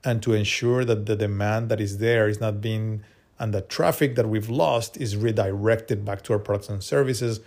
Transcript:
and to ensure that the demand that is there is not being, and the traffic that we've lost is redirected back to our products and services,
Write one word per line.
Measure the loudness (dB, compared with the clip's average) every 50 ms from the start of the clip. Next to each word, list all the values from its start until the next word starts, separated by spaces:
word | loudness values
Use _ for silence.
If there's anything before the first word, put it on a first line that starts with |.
| -2
and | 0 0 2 2
to | 2 4
ensure | 4 2 0 0 0 2 2 2 2 2
that | 2 0 0 0
the | -2 0
demand | 0 0 0 0 0 0 0 0 0 0 -2
that | -2 -2
is | -2 -4 -2
there | 0 2 2 4 4 4
is | 2 2 0
not | -2 -2 -2 -2
being, | -4 -4 -2 -2 -2 -4 -4 -6 -8 -14 _ _ _ _ _ -6
and | -4 -2 -2
the | -2
traffic | -4 -4 -2 0 2 2 2 2 0 2 2
that | 0 0
we've | 0 0 -2 -2 -2
lost | 0 2 2 4 2 2 -2 -4 -6
is | -8 -6 -4 -2
redirected | 0 0 0 2 2 0 0 0 0 2 2 2 2 0 -2 -4 -2 -2
back | -4 -6 -6 -2
to | -2 -2
our | 0
products | 0 -2 -2 -4 -4 -6
and | -8 -8 -4
services, | -2 0 0 2 0 0 -2 -2 -2 -2 -4 -8